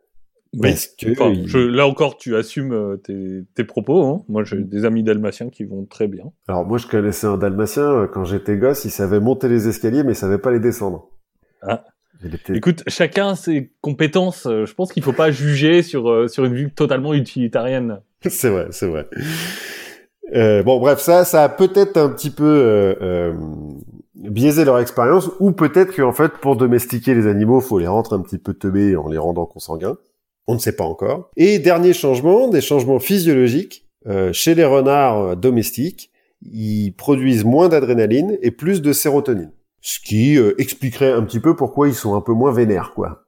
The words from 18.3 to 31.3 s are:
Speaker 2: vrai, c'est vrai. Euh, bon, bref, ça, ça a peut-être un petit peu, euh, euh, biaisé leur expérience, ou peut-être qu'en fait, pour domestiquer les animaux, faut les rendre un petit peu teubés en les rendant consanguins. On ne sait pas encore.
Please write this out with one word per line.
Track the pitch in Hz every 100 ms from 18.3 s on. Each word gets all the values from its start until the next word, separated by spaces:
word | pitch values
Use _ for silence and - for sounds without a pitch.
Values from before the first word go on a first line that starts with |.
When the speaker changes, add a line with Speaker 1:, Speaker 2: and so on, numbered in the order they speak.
| - 123
Speaker 2:
vrai, | 95 82
c'est | - 98
vrai. | 78 73 - 147 160 170 196 - - - - _ _ -
Euh, | 120 110 104
bon, | 98 127
bref, | 131 139
ça, | - 175
ça | 175 160
a | 143
peut-être | - 190 190 196 170
un | 147
petit | 110 147
peu, | -
euh, | 151 151 120 107 98 95
euh, | 92 90 87 82 78 76 76 69 - - -
biaisé | - 101 104 143 151
leur | 147 123
expérience, | 120 - 120 185 170 -
ou | 196
peut-être | - 151 185 185
qu'en | - 131
fait, | 120 156 -
pour | 139 123
domestiquer | 123 120 - 120 135
les | 120 107
animaux, | 101 107 127
faut | - 101
les | 85
rendre | 104 110
un | 101
petit | 87 92
peu | -
teubés | 95 98 98 101 90
en | 76
les | 78
rendant | 80 87 85
consanguins. | 80 - 80 92 160 _ _ _ _ -
On |
ne | 120
sait | 117 -
pas |
encore. | 85 82 101 151 180